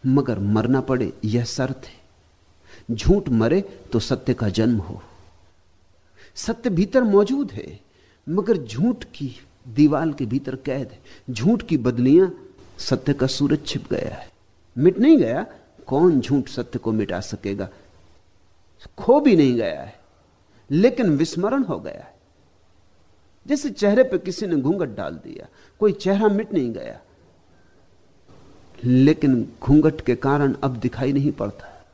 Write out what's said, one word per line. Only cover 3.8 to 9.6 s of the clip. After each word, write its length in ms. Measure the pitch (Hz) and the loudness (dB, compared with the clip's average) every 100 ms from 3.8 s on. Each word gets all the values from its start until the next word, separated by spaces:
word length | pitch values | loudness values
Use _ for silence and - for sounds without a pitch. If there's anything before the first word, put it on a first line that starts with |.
| - 117 | -6 -4
सत्य 340 | - 120 - | -2 -4 -2
का 160 | 123 107 | -2 -2
जन्म 280 | 95 113 113 | 0 0 0
हो। 260 | 87 - - - - _ _ _ _ _ _ _ _ _ - - | -4 -14 -18 -20 -20 _ _ _ _ _ _ _ _ _ -20 -12
सत्य 340 | - - 247 | -8 -4 -2
भीतर 340 | 170 202 262 | 0 2 2
मौजूद 480 | 240 202 208 269 269 | 4 4 4 0 -4
है, 280 | - - - _ _ _ _ - | -8 -14 -18 _ _ _ _ -6
मगर 280 | 175 202 190 | -4 0 -2
झूठ 460 | 120 110 214 240 | -2 -2 -2 -2
की 320 | - - 139 - - _ | -10 -12 -12 -12 -20 _